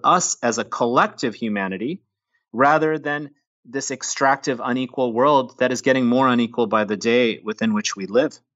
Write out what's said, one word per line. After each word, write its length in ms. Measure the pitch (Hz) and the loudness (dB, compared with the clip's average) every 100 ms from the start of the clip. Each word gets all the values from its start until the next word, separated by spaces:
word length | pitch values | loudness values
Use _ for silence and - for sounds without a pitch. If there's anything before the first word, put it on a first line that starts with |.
us 320 | 139 175 170 - | 2 2 0 -2
as 160 | 120 113 | -2 -4
a 60 | |
collective 720 | 113 - 120 131 208 - 127 | -6 -4 0 2 0 -2 -6
humanity 640 | 104 117 104 95 95 113 196 _ _ _ _ _ | -4 -4 -4 -4 -6 -6 -8 _ _ _ _ _
rather 460 | 113 139 156 156 156 | 0 2 2 2 -2
than 320 | 147 147 143 - _ _ | -4 -8 -8 -16 _ _
this 260 | 123 131 - | -10 -8 -6
extractive, 680 | 131 - - 135 139 - 120 | -8 -8 0 0 2 -2 -4
unequal 500 | 127 127 131 - 127 | -4 -4 -4 -2 -2
world 460 | 113 139 143 123 - | 2 4 4 0 -2
that 140 | 123 | -2
is 100 | 127 | 0
getting 240 | - 131 123 | 2 2 4
more 220 | 123 131 | 4 4
unequal 380 | 120 117 - 113 | 2 0 0 0
by 180 | 107 | 0
the 120 | 104 104 | 0 -2
day 440 | 113 120 120 101 | 2 2 2 0
within 300 | 107 107 113 | -8 -4 0
which 200 | 107 - | 0 -2
we 120 | - 95 | -8 -2
live. 320 | 107 147 - _ | 0 0 -4 _